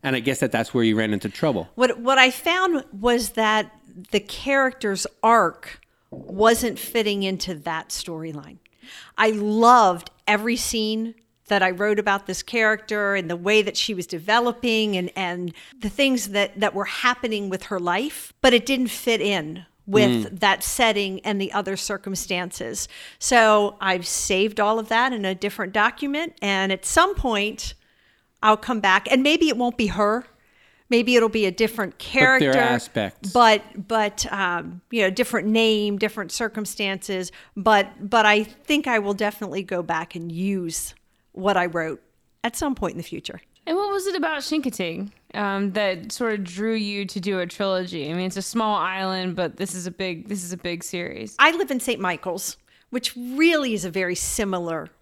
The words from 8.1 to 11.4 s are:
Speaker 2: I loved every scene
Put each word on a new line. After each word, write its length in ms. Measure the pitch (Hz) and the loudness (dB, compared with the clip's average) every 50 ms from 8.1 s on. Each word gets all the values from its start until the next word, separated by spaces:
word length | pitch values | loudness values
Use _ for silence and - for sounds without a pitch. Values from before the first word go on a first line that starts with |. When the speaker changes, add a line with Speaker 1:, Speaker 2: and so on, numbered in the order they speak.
| 170 160 160 165 151 147 139 156 - - _ _ _ _ _ - - - - - - | -10 -10 -10 -10 -12 -12 -14 -16 -20 -20 _ _ _ _ _ -20 -20 -20 -20 -16 0
Speaker 2:
I 140 | - 220 220 | 2 2 2
loved 800 | 220 214 208 208 214 220 233 233 247 247 226 190 180 170 - - _ _ _ | 4 2 0 0 2 6 8 8 8 10 8 6 4 2 -4 -16 _ _ _
every 300 | - 190 208 214 233 240 | 0 0 0 2 -2 -2
scene 580 | 247 - - - 226 214 214 220 220 220 226 226 _ _ _ _ _ | -2 -2 -4 -2 -2 -2 -2 -2 -2 -4 -6 -8 _ _ _ _ _